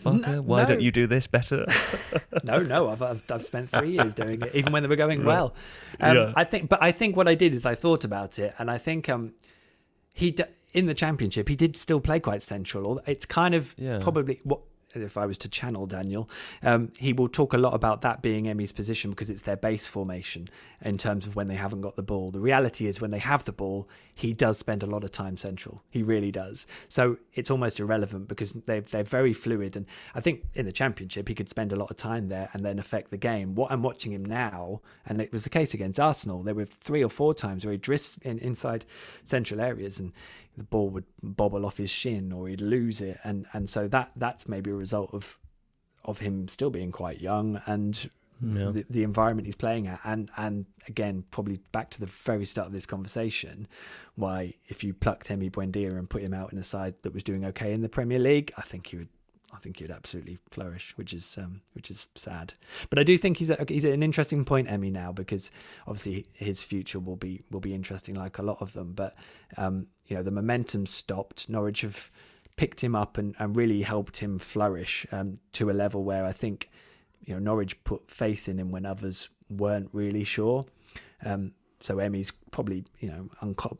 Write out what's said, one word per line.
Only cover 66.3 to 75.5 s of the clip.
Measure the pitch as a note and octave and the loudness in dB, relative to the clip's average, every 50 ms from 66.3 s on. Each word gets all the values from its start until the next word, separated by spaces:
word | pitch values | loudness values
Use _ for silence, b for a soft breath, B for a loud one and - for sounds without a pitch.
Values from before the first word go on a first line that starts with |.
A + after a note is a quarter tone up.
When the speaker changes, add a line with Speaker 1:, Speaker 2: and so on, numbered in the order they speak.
| - | -12
Speaker 1:
his | - G2+ G2+ F#2+ - - | -8 -4 -4 -4 -4 -4
future | - G2+ F#2+ F#2 - - F#2+ | -4 -4 -4 -4 -4 -6 -6
will | F#2 F#2 F#2 F#2 | -6 -6 -8 -6
be, | F#2 F#2 F#2 F#2 - - | -6 -8 -8 -10 -10 -10
will | G2+ F#2+ | -8 -6
be | F#2 G2 F#2+ | -4 -4 -4
interesting, | F#2+ F#2 - F#2+ F#2+ - - G2 | -4 -6 -6 -8 -10 -10 -8 -8
like | G2 F#2 F#2+ - - | -8 -8 -8 -6 -4
a | G2+ | -4
lot | G#2 G2+ - | -4 -4 -4
of | G2+ G2+ - | -6 -10 -8
them. | G2 F2+ E2+ F2+ | -10 -10 -8 -6
But, | F#2+ G2 F#2+ - B B B B B B B B - | -6 -6 -6 -8 B B B B B B B B -4
um, | G2 F#2+ F#2+ F#2+ F#2 - _ _ - - | -2 -2 -2 -2 -4 -6 _ _ -10 -6
you | G#2 | -6
know, | F2+ F#2 | -4 -2
the | G2 | -2
momentum | G2+ G2+ G#2 A2+ A#2+ B2 A#2 - - G2+ G2 | -2 0 0 2 0 0 0 -2 -4 -4 -4
stopped. | F#2+ - - - - G2 F#2+ G2 - - - - - | -4 -4 -6 -6 -6 -6 -6 -6 -8 -10 -12 -8 -4
Norwich | A2+ A2 G#2 G#2 G2+ - | -2 -2 0 0 -2 -2
have | A2+ G#2 G2 - - - b b b b b b b b b | -4 -6 -6 -10 -12 -16 b b b b b b b b b
picked | - - - - - C3 | -2 -2 -2 0 -2 -2
him | A#2+ A#2+ | 0 2
up | G#2+ G#2 - - A#2 | 2 0 0 -2 -4
and, | G#2 G2+ G2 - | -4 -4 -4 -4
and | G#2+ G2+ G#2 | -4 0 2
really | A#2+ A#2+ A2+ G#2 G2+ | 4 4 4 4 2
helped | G#2 G2+ G#2+ G#2 G2+ - - - | 2 0 0 -2 -2 -4 -6 -6
him | G#2+ G2+ G2 F2+ | -6 -4 -4 -4
flourish, | - - - G#2+ G#2 G#2 F#2 E2+ F#2 - - - - - | -6 -4 -2 0 2 2 0 -2 -4 -4 -4 -6 -6 -6
um, | - G2 G2 G2 F#2+ - _ _ | -6 -6 -4 -6 -8 -10 _ _